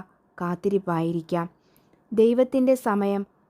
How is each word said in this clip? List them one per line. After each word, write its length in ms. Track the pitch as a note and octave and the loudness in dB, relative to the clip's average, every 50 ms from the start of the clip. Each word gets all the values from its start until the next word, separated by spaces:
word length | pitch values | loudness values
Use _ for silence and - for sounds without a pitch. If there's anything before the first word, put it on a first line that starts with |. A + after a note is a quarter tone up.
| F#3 - _ _ _ _ _ - | -6 -10 _ _ _ _ _ -8
കാത്തിരിപ്പായിരിക്കാം. 1080 | F3 F3 F3 E3+ - G3 G3+ F#3+ G3 F3+ E3+ D#3+ E3 E3 E3+ E3+ D#3+ - F3 E3+ E3+ F3 - _ _ _ _ _ _ _ _ _ _ _ | -6 -6 -6 -2 -2 0 0 0 -2 -2 -2 -2 -2 -2 -2 -4 -4 -4 -4 -4 -4 -6 -10 _ _ _ _ _ _ _ _ _ _ _
ദൈവത്തിൻ്റെ 640 | A3+ G#3 A3 A#3 A#3+ B3 C4 B3+ - C4+ B3+ B3+ C4 | 2 4 4 4 4 2 0 2 2 0 2 2 2
സമയം 480 | B3+ - A#3 G3+ G#3 G3 G3+ G3+ G3 G3+ - _ _ _ _ | 2 0 -2 -2 0 0 0 -2 -2 -6 -8 _ _ _ _